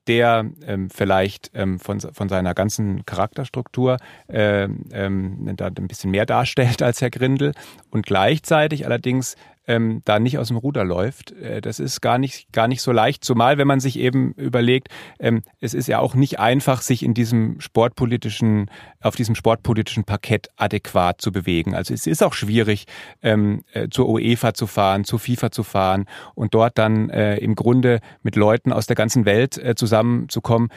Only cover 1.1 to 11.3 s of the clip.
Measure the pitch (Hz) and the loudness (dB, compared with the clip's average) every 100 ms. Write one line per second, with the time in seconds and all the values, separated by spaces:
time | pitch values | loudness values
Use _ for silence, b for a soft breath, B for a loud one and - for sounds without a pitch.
1.1 | 95 98 - - 110 95 92 - 101 - | 2 2 -2 -12 -6 -4 -4 -6 -8 -8
2.1 | - 101 95 92 87 101 - 104 95 - | -6 -4 -2 -2 0 -2 -2 -4 -4 -6
3.1 | 92 104 - 135 127 120 - 127 127 B | -4 -4 -6 -10 -10 -8 -2 0 -2 B
4.1 | B - 113 104 101 101 104 - 104 98 | B -6 0 2 2 0 -4 -10 -6 -4
5.1 | 95 95 - 101 98 95 95 95 - 95 | -2 -4 -6 -8 -6 -6 -6 -10 -8 -2
6.1 | 98 113 117 127 - 123 - 127 - 123 | 0 0 0 0 2 2 2 0 0 -4
7.1 | 120 131 135 143 - B B _ 110 - | -2 0 0 0 -4 B B _ -6 -2
8.1 | 98 104 156 - 160 151 147 127 120 123 | 2 2 0 0 0 2 -2 -4 -4 -2
9.1 | 127 123 - b b - 117 113 110 - | -2 -4 -10 b b -2 0 0 -2 0
10.1 | 107 123 139 117 117 135 139 92 87 107 | 2 2 0 -2 -2 -2 -2 -2 0 -2
11.1 | - - | -6 -16